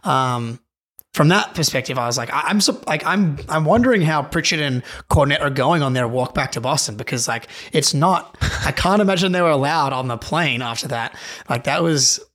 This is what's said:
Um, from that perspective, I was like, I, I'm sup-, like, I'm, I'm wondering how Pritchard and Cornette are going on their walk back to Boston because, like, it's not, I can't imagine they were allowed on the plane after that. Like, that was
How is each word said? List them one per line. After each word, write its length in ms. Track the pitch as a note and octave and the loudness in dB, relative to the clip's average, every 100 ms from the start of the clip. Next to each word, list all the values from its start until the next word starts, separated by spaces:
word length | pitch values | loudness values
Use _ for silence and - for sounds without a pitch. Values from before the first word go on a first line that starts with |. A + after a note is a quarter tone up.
Um, 560 | G3+ C3 C3 A#2+ A#2 A#2 _ _ _ - _ | 2 2 2 -2 -6 -10 _ _ _ -20 _
from 140 | - D3+ | 2 4
that 260 | G3 - - | 4 2 -2
perspective, 420 | - C3+ B2 B2+ | -2 -2 -4 -4
I 80 | A#2+ | -2
was 100 | A#2+ | -4
like, 160 | A#2+ | -4
I, 100 | C#3+ | -4
I'm 180 | D#3 G#3 | 0 0
sup-, 260 | A#3+ G#3+ - | 0 -2 -4
like, 180 | D#3 | -2
I'm, 320 | D#3+ F#3+ F3+ C#3 - | 0 2 2 -2 -4
I'm 160 | D#3 | 0
wondering 360 | D3+ A3 B3+ A3 | 4 4 6 4
how 200 | D#3 D3+ | 4 0
Pritchard 380 | C#3+ E3+ - D#3+ | 0 -2 -2 -2
and 240 | C#3+ B2+ - - - | 0 -2 -4 -18 0
Cornette 300 | D3 C#3+ D3 | 2 4 2
are 100 | D3 | 0
going 320 | C3+ B2+ E3+ | 0 2 2
on 100 | C#3 | 2
their 140 | B2+ A#2+ | 0 0
walk 280 | B2 B2+ | 0 -2
back 180 | - C3+ | -4 -4
to 80 | - | -4
Boston 360 | B2 C#3+ - G#2 | -2 -2 -4 -8
because, 300 | G2 B2+ - | -6 -4 -4
like, 220 | A#2 - - - | -4 -8 -18 -4
it's 200 | D#3 C#3+ | 0 0
not, 440 | - E3+ F#3 - - - - | 2 2 2 -4 -4 -4 -2
I 60 | D3 | -4
can't 320 | - F3 G#3 | 0 2 4
imagine 300 | G3 F#3 F#3+ | 2 2 0
they 100 | F3+ | 2
were 80 | F3 | 2
allowed 420 | C#3+ C#3 D#3+ C#3 | 2 2 0 0
on 140 | B2+ C3 | -2 -4
the 100 | A#2 | -6
plane 460 | - D#3 D#3 A#2+ | -4 0 0 -2
after 240 | A#2+ A#2 C3 | -4 -6 -6
that. 280 | A#2+ A#2 - - - - | -4 -6 -10 -16 -16 -6
Like, 140 | B2 | -4
that 180 | C3+ D#3 | -2 0
was 380 | E3+ D3+ C3+ - - | 2 2 2 0 -8